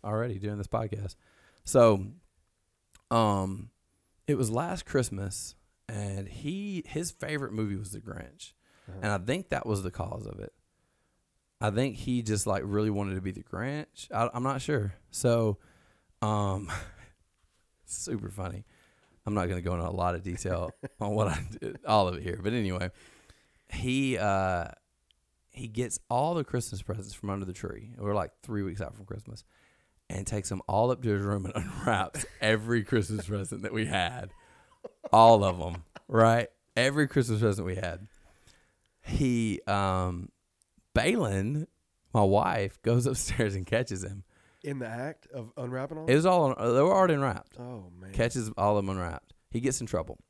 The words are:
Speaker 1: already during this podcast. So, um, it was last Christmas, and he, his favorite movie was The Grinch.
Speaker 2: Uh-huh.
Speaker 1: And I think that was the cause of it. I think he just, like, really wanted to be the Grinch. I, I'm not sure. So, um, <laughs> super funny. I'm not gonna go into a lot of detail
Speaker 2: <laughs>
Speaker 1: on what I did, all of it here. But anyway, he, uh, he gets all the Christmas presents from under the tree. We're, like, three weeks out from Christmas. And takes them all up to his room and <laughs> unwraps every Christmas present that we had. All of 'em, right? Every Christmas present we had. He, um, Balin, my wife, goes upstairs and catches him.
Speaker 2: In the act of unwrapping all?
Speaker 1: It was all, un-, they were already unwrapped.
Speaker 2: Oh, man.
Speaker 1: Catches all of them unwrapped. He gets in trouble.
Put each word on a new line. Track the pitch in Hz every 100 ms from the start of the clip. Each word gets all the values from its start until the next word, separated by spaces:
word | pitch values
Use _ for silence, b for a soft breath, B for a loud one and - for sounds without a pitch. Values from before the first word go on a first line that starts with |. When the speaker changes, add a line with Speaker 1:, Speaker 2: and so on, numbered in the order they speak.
Speaker 1:
already | - 107 120 98
during | 104 104
this | 98
podcast. | 117 113 104 98 - b b b b
So, | - 131 117 98 98 - _ _ _ _ _ _ _ - _
um, | 117 110 101 95 95 107 _ _ _ _ _ -
it | 139
was | 120
last | 113 170 175 -
Christmas, | 131 120 98 101 - - - _ _ -
and | 107 101 98 98
he, | 110 143 190 208 190 -
his | 151 170
favorite | - 131 151 131
movie | 107 107 98
was | 101
The | 104
Grinch. | 110 - 62 - - _ B B B
Speaker 2:
Uh-huh. | 95
Speaker 1:
And | 104
I | 101
think | 95 160 185
that | - -
was | 104
the | 95
cause | - 87 - 101
of | 98
it. | - _ _ _ _ _ _ _ _ _ _ _
I | 110
think | 104 135 123
he | - 123
just, | 110 107 101
like, | 98 98
really | 104 107
wanted | 101 101 95
to |
be | 95
the | 95
Grinch. | - 92 120 147 151 - -
I, | 110 117
I'm | 120
not | 127 135
sure. | 131 147 101 - _
So, | - 127 117 110 101 b b b b b _
um, | 107 107 101 95 98 B B B B B _
<laughs> | _ _ _ _ _
super | - - - 110 101
funny. | 98 92 95 - b b b b b -
I'm |
not | 104 90
gonna | 90
go | 87
into | 87 85
a |
lot | 92 87
of | 87
detail | 92 87 92 87 85 - -
Speaker 2:
<laughs> | _
Speaker 1:
on | 101
what | 104 104
I | - - 110
did, | 110 98 -
all | 107 92
of | 90
it |
here. | 90 87
But | 95
anyway, | 120 101 90 92 - b b b b b b _
he, | - 127 131 135 117
uh, | 101 98 95 90 82 - _ _ _ _ _ _ _
he | - 120
gets | 110 123 - _
all | 120 147
the | 170
Christmas | 143 127 113 98
presents | - 110 101
from | - 101
under | 98
the | 95
tree. | 90 - 104 107 120
We're, | 101
like, | 104 82 _
three | - 107
weeks | 98 98
out | 92 107
from |
Christmas. | 101 104 - 110 - b b b b b _
And | 92 98
takes | 107 98
them | 95 -
all | 98 120
up | 127
to | 123
his | 101
room | 101 101
and | 92
<laughs> | 113 - -
unwraps | - 104 92 - - -
every | 110 110 110 120
Christmas | 104 120 92 107 90
present | 101 95 -
that | 101
we | 110 107
had. | 98 85 123 95 - b b b b - _ -
All | 107 113 113
of | 98 90
'em, | 90 85 - - _
right? | 113 113 117 113 _ _ -
Every | 127 143 143
Christmas | - 120 110
present | 110 98 87
we | 92
had. | 87 85 104 _ b b b b b b b _
He, | - - 135 120 110 101 -
um, | 101 98 92 90 87 92 _ _ _ _ _ _
Balin, | - 127 233 135 98 101 147 156 _ _ _ _
my | 117
wife, | 101 101 - 104 98 -
goes | - 120 127
upstairs | 123 - - 110
and | 98 92
catches | 110 123 95
him. | 92 98 - b b b
Speaker 2:
In | 147 139
the | 117
act | 113 135 160 -
of | 135 113 131
unwrapping | 123 127 139 156
all? | 160
Speaker 1:
It | 139
was | 175
all, | 180 147 120
un-, | 113
they | 120
were | 156
already | 190 185
unwrapped. | 151 139 - - -
Speaker 2:
Oh, | 123 120 92 87
man. | 95
Speaker 1:
Catches | 101 117 127 110 -
all | 101 104
of |
them | 98 95
unwrapped. | 87 82 _ - _
He | 117
gets | 127 -
in | 123
trouble. | 90 80 - _